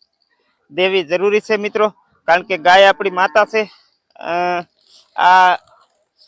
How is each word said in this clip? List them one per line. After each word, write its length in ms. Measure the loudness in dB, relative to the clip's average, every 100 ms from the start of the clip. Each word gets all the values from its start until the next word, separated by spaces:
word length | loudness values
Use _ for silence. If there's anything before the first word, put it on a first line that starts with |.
| _ _ _ _ _ _ _
દેવી 320 | -4 -2 -2
જરૂરી 360 | -4 -4 -2 -4
છે 180 | -4 -6
મિત્રો, 320 | -6 -2 -2 -4 _ _ -2
કારણ 160 | -2
કે 160 | -2 -2
ગાય 280 | 2 4 4
આપણી 240 | 2 -4
માતા 360 | -4 -2 0 -2
છે. 260 | -4 -8 _ _ _ _ -18
અ, 160 | -10 -6 -4 -6 -10 _ _ _ _ -2
આ 400 | 2 4 4 0 _ _ _ _ _ _